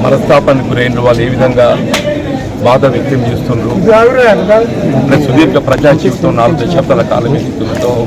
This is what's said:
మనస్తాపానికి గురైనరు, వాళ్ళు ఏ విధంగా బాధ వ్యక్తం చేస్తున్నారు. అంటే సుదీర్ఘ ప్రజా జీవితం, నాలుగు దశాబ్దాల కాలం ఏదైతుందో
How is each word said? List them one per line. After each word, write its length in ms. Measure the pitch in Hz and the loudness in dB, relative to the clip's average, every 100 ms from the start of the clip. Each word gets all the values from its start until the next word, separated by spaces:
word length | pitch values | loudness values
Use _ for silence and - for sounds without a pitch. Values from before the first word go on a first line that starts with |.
మనస్తాపానికి 640 | 123 135 - 147 139 135 123 | 0 0 2 2 2 0 0
గురైనరు, 320 | 123 123 120 123 | -2 -2 0 0
వాళ్ళు 140 | 117 120 | 2 0
ఏ 20 | 123 | 0
విధంగా 320 | 127 123 120 - 117 - - - - - - - 120 | 0 2 2 2 -2 -4 -2 -4 -6 -6 -8 -4 0
బాధ 200 | 127 135 | 2 2
వ్యక్తం 280 | 120 - 135 120 | 0 -2 -2 -2
చేస్తున్నారు. 460 | 117 - 117 110 147 214 220 226 254 240 185 185 214 233 - - - | -4 -4 -4 -2 -2 2 4 4 4 2 2 2 2 2 -2 -2 -2
అంటే 160 | 143 - 143 | 0 0 2
సుదీర్ఘ 320 | 131 160 143 - | 2 2 2 0
ప్రజా 220 | 131 147 135 | 0 2 2
జీవితం, 340 | - 127 - 120 | 0 -2 -2 0
నాలుగు 180 | 117 151 | 0 0
దశాబ్దాల 420 | 156 - - 123 107 | -2 -2 0 0 0
కాలం 180 | 110 120 147 | -2 -2 -2
ఏదైతుందో 540 | - - - - 123 120 | -4 -6 -6 -4 -2 -2